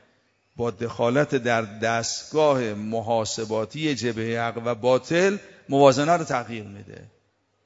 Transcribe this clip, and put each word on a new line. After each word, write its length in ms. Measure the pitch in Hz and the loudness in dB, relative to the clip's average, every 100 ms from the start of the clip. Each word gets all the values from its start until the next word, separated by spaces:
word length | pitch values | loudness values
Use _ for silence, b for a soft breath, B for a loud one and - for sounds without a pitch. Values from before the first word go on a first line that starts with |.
| b b b _ _ - | b b b _ _ -6
با 160 | 117 | -6
دخالت 640 | 98 117 - 120 127 147 139 | -4 -6 -2 0 2 2 0
در 260 | 120 117 | 0 0
دستگاه 1120 | 110 107 113 117 117 - - 151 151 135 117 | -2 -4 -2 -2 -2 -8 -4 2 2 2 0
محاسباتی 1200 | 104 107 113 107 117 107 - 110 110 110 147 156 131 | -4 -6 -4 -2 -2 -2 -6 -4 -2 -4 -4 -2 -2
جبهه 460 | 120 110 113 117 | -2 -2 -4 -2
حق 200 | 117 113 117 | -4 -4 -4
و 100 | 117 | -2
باطل 640 | 120 127 - 165 190 202 B B - | 2 2 2 2 2 0 B B -2
موازنه 420 | 139 139 131 147 | 6 8 8 4
رو 120 | 175 | 2
تغییر 400 | - 135 113 117 | 0 -4 -6 -10
می‌ده. 420 | 104 101 98 - 110 _ _ _ _ _ | -12 -16 -18 -20 -20 _ _ _ _ _